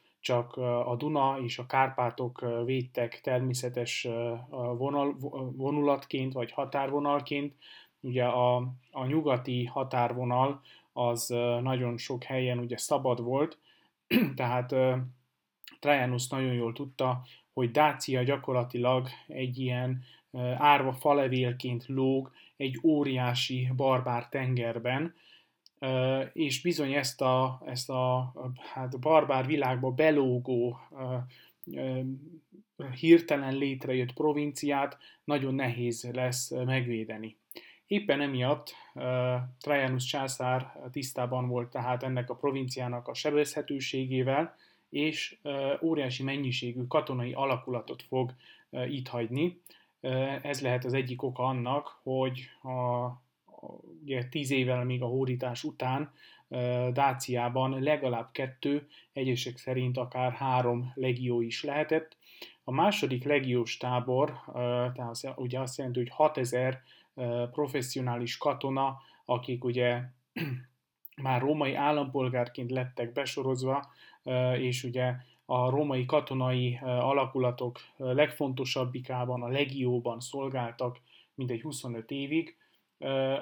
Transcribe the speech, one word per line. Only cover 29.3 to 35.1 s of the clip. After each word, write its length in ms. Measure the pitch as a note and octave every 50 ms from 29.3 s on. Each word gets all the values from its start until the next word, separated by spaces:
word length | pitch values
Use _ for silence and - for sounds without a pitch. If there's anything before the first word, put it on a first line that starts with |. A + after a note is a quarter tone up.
| C3+ C3 C3
világba 460 | C#3 D#3 C#3+ C3 B2+ C3 B2+ C3 B2+
belógó, 880 | B2+ C#3 D#3 D#3+ D3+ C#3+ C3+ B2+ B2 B2 B2+ C3 B2+ A#2+ B2 A#2+ B2 - - -
ö, 240 | D3 C3+ C3 B2+ B2+ B2+ B2+ B2+ - - - - _ _ - - C#3
ö, 240 | C3+ C3+ C3 C3 C3 C3 C3 C3+ C3+ D3 E3+ F3 - _ _ - - - _ _ - C#3 C3
hirtelen 640 | B2+ B2+ D#3+ D#3+ E3+ E3 E3 - D3 C#3 C3+ C3+ C3+
létrejött 580 | C#3 C#3+ C#3 C3 C3 C3+ C3+ C3 B2+ B2 B2 B2+
provinciát 840 | - D3+ D3+ C#3+ D3 D3 D3 C#3 - D3 C#3+ C#3 C#3 C#3+ C#3+ - - - -